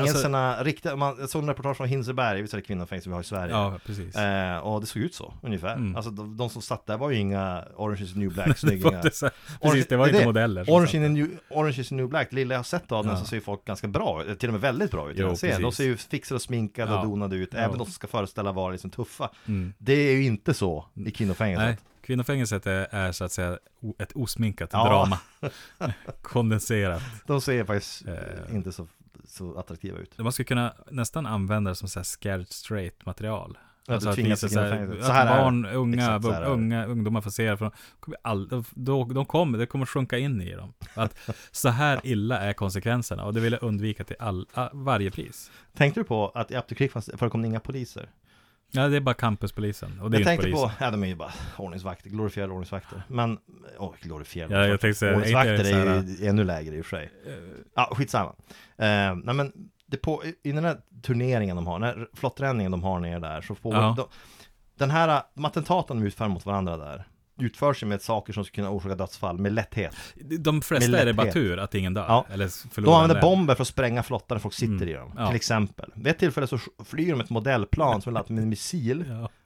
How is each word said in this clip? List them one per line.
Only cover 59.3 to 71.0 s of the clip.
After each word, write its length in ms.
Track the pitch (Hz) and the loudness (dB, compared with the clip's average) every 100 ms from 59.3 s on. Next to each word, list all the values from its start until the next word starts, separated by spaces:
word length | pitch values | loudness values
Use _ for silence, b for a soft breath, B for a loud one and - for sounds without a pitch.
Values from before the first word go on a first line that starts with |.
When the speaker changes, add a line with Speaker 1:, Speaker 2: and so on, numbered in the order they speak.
Speaker 1:
men 180 | 135 143 - - _ _ | -2 -2 -6 -20 _ _
det 100 | 139 | -6
på, 280 | - 151 | -4 -4
i, 100 | 156 165 147 | -6 -8 -4
i 40 | |
den 120 | 147 | -2
här 120 | 165 151 - 120 | 0 -2 -8 -10
turneringen 540 | 117 120 123 123 101 90 | -2 0 2 2 2 0
de 100 | 85 | -2
har, 120 | 87 | -2
den 80 | 113 | -2
här 200 | 113 113 | -4 -8
flotträningen 560 | - 131 - 139 123 95 | -6 -6 -2 0 0 0
de 100 | 92 | -2
har 180 | 90 92 | -2 -2
nere 180 | 87 87 | -2 -6
där, 200 | 80 80 | -6 -8
så 140 | - | -10
får 200 | 101 117 | -8 0
Speaker 2:
Ja. 200 | 110 110 117 | 4 4 2
Speaker 1:
de, 100 | 131 B B B B B _ - | -4 B B B B B _ -2
den 120 | 139 | 2
här, 320 | 160 165 147 - | 4 4 4 0
de 100 | - | -4
attentaten 560 | 147 - 151 175 165 120 | -4 -2 0 0 0 0
de 60 | 104 | -2
utför 220 | - 110 | 0 -2
mot 180 | 90 101 | -2 -2
varandra 300 | 101 95 82 | 0 0 -2
där, 280 | 73 69 95 _ _ - | -8 -12 -14 _ _ -6
utför 340 | 123 - 147 | -4 0 0
sig 140 | 135 107 | 2 -2
med 140 | 101 | -4
saker 300 | - 113 101 | -2 -4 -4
som 120 | 107 | -6
skulle 100 | 98 - 101 | -6 -4 -4
kunna 100 | 101 | -4
orsaka 180 | 95 | -4
dödsfall 440 | 92 95 - 101 87 | -4 -6 -4 -4 -2
med 140 | 101 | 0
lätthet. 440 | 110 104 - 87 B B | 0 -2 -4 -4 B B
Speaker 2:
De, 220 | - 143 160 | -18 -8 -2
de 260 | 156 151 | 0 0
flesta 280 | - 143 123 | 2 4 6
Speaker 1:
Med 100 | 123 | 6